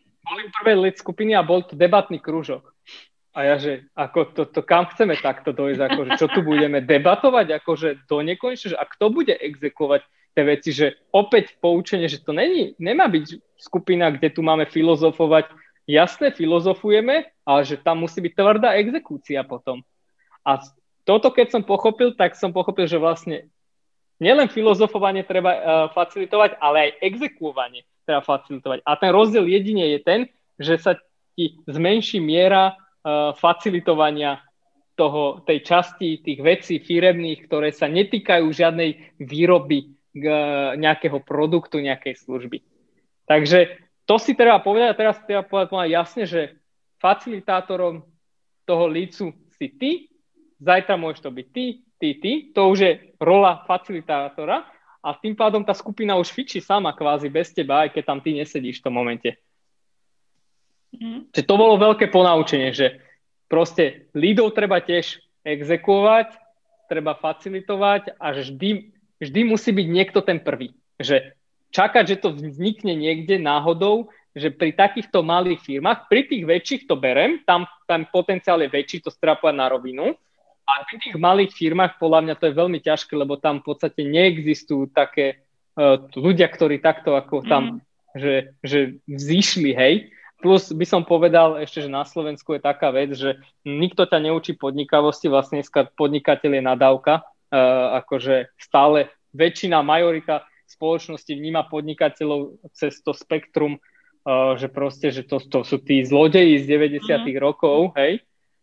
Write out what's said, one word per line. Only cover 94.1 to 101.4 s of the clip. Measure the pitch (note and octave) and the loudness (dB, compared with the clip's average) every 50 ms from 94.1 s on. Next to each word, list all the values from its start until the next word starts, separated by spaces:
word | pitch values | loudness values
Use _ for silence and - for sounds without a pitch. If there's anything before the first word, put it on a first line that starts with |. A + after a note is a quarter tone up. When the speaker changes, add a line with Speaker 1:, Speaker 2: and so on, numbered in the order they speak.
| F3+ D#3+ | 0 0
Speaker 1:
neučí | D3+ D#3 E3 D#3+ D#3+ - D#3 | 0 -2 -2 -4 -4 -6 -8
podnikavosti, | - C#3+ C#3 C3+ D3 C#3+ C#3+ - D3 D3 D3+ D3 - - D#3+ | -8 -6 -6 -6 -6 -2 0 2 2 4 2 0 -2 -2 0
vlastne | C3+ C3+ C3+ - D#3 C#3+ C#3 | 2 0 0 0 -4 -8 -8
dneska | - - D3 C3+ C#3 | -4 -2 -2 -2 -2
podnikateľ | _ - D3+ C#3+ D3 C#3+ - - C#3+ C#3 - D3 C#3+ | _ -2 -2 -2 -2 0 0 0 0 2 0 0 -2
je | C3+ C3 | 0 0
nadávka, | C3 C3 B2 C3+ C3 C3+ C3 - D3 D3+ | 0 0 4 4 4 4 4 2 0 0
e, | D#3+ D#3 - _ _ _ _ - C3+ B2+ B2+ B2+ C3 B2+ B2 B2+ | 0 -2 -8 _ _ _ _ 0 2 4 4 4 2 0 0 -2
akože | B2+ - - C#3 C3 A#2 C3+ C3 C3 A#2+ - _ | -4 -4 -4 -6 -4 0 0 0 0 0 -4 _
stále | _ - - - C#3 C#3 D3+ D3+ D3 C3+ - - _ _ _ | _ -6 0 4 4 6 6 6 4 2 -2 -6 _ _ _
väčšina, | - C#3 E3 F3 E3 - - F#3 E3+ D#3 | -4 0 0 0 0 -2 -4 0 0 2
majorita | C#3+ D3+ D#3 E3 F3 E3+ E3 D#3 - - D#3 D3 - _ _ _ _ | 2 2 2 2 2 0 0 -2 -4 -4 -6 -6 -6 _ _ _ _
spoločnosti | _ _ - D#3 D#3+ E3 D#3+ - - D#3 C#3+ - - | _ _ -8 -4 -4 -4 -4 -6 -10 -16 -16 -12 -12
vníma | D3 C#3+ | -10 -10